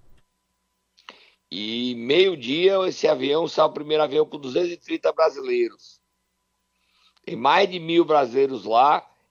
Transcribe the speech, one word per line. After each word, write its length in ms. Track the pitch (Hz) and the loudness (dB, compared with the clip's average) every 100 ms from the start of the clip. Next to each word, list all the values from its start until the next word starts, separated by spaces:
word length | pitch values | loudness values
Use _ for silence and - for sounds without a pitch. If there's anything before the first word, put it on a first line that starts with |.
| - - _ _ _ _ _ _ _ _ - - _ _ - | -20 -20 _ _ _ _ _ _ _ _ -20 -20 _ _ -16
E 460 | 95 107 117 123 117 | -10 -8 -6 -6 -6
meio-dia, 760 | 120 160 190 160 117 156 185 190 180 | 0 2 2 0 -4 0 2 2 -2
esse 200 | - 156 | -2 0
avião 400 | 135 139 151 165 | 0 0 -2 -2
sai, 180 | - 156 | 0 0
o 60 | |
primeiro 320 | 156 151 156 | 0 -2 0
avião 220 | 147 147 151 | 0 0 -2
com 120 | 156 | -4
duzentos 340 | 135 147 175 | -6 -4 -4
e 40 | 170 | -8
trinta 380 | - 165 160 | -10 -4 -2
brasileiros. 880 | 165 160 139 131 123 113 - - _ _ _ _ _ _ _ _ _ _ _ _ _ | 2 0 0 -2 0 -2 -6 -20 _ _ _ _ _ _ _ _ _ _ _ _ _
Tem 140 | - 110 | -12 -2
mais 320 | 131 170 196 | 2 2 2
de 100 | 180 | -2
mil 240 | 160 170 | -2 2
brasileiros 640 | 156 151 123 127 139 123 101 | 4 2 2 0 0 -2 0
lá 420 | 113 139 160 - _ _ | 4 4 2 -4 _ _